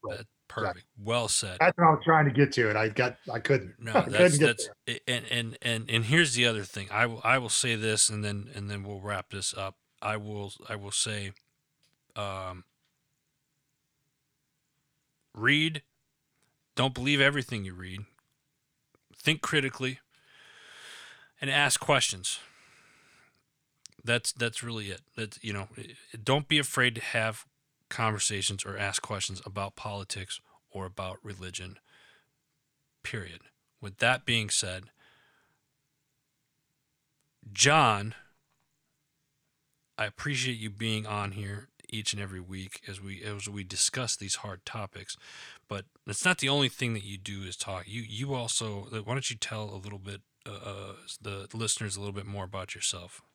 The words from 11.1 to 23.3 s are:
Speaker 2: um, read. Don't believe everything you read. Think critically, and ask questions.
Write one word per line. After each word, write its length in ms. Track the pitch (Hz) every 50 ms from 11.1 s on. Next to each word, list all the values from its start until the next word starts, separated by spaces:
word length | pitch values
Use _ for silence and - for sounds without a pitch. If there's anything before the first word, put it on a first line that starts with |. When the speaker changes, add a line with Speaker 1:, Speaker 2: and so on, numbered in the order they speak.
| 107 104 101 98 95 _ _ _ _ _ _ _ _ _ _ _ _ _ _ _ _
Speaker 2:
um, 500 | - 104 101 95 95 95 92 92 92 87 _ _ _ _ _ _ _ _ _ _ _ _ _ _ _ _ _ _ _ _ _ _ _ _ _ _ _ _ _ _ _ _ _ _ _ _ _ _ _ _ _ _ _ _ _ _ _ _ _ _ _ _ _ _
read. 480 | 107 107 123 143 147 156 160 160 151 - _ _ _ _ _ _ _ _ _ _ _ _ _ _ _ _ _ _
Don't 180 | - 123 135 123
believe 260 | 123 123 139 147 139
everything 440 | 139 139 143 147 127 - 127 110 98
you 100 | 95 92
read. 280 | 90 92 92 92 95 104 _ _ _ _ _ _ _ _ _ _ _ _ _ _ _ _ _ _ _ _ _ -
Think 260 | _ - - 156 156 -
critically, 560 | - - 156 135 135 120 - 131 127 135 - _ _ _ _ _ _ _ - - - - - - - - - - - - - - - - - - _ _ _
and 100 | - 139
ask 300 | 139 147 143 139 - -
questions. 580 | - - 147 135 - - - 92 90 - - - - - - - - - _ - _ _ _ _ _ _ _ _ _ _